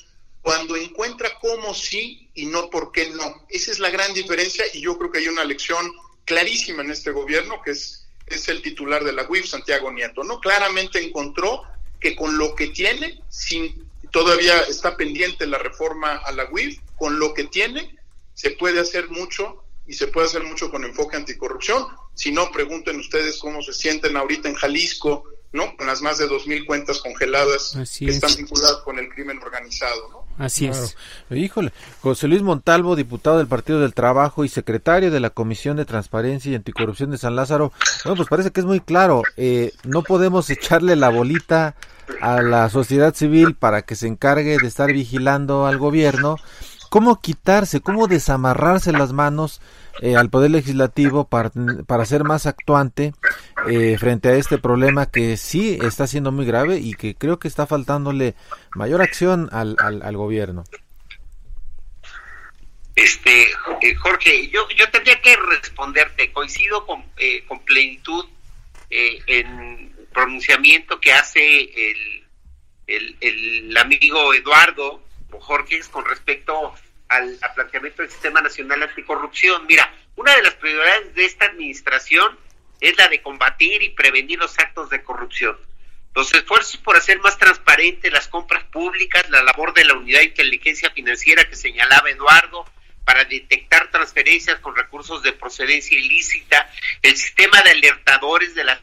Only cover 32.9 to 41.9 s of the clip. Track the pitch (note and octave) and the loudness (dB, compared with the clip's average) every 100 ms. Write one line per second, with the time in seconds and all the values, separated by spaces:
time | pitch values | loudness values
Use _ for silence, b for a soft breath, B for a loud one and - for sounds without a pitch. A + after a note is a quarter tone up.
32.9 | E3 B2+ A#2+ D3 E3 C#3+ B2+ C3 D#3 C#3 | 0 -2 -2 2 4 2 -2 0 0 0
33.9 | - B2 B2+ C#3+ - C#3+ - - A2 - | 2 2 4 2 0 -2 -2 -2 -2 2
34.9 | F3 F#3 D3 A#2 - A2+ A2 C#3+ D3 C#3+ | 2 4 2 -2 -2 -4 -4 -4 -4 -2
35.9 | A2+ G2 A2 B2 C#3 C3+ B2 G#2 - A2 | -4 -4 -2 -2 -2 -4 -6 -6 -6 -4
36.9 | G2 C#3 C#3 B2 A#2+ C3+ D3+ D3 B B | -4 -6 -4 -4 -2 0 0 0 B B
37.9 | B - F#3 E3 D#3 F#3+ F#3+ F3+ F#3+ - | B -4 -2 0 0 0 -2 0 0 2
38.9 | F3 F#3+ C3 A2+ - B2+ B2 A#2 - B2+ | 4 4 4 0 -2 0 2 0 -4 -4
39.9 | D3+ D#3 F#3 F#3 F3+ - C#3 - E3+ F3+ | -2 2 2 4 2 0 -4 2 2 4
40.9 | D#3+ B2+ A#2 B2 E3 - D#3+ D#3 - b | 6 6 4 2 0 0 0 0 -4 b